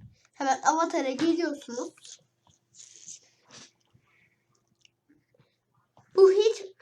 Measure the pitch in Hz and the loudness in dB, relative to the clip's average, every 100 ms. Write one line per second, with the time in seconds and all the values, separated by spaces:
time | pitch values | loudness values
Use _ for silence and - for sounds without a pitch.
0 | - _ _ - 277 262 262 320 339 339 | -20 _ _ -8 -4 -2 0 0 0 -4
1 | 269 247 330 330 330 285 - 240 349 - | -6 -2 -2 -2 -4 -8 -12 -12 -12 -16
2 | - - _ _ _ _ _ - - - | -20 -20 _ _ _ _ _ -20 -20 -20
3 | - - _ _ _ - - _ _ _ | -20 -20 _ _ _ -20 -20 _ _ _
4 | _ _ _ _ _ _ _ _ _ _ | _ _ _ _ _ _ _ _ _ _
5 | _ _ _ _ _ _ _ _ _ _ | _ _ _ _ _ _ _ _ _ _
6 | _ 381 381 392 440 - - - | _ 6 6 6 2 0 -8 -18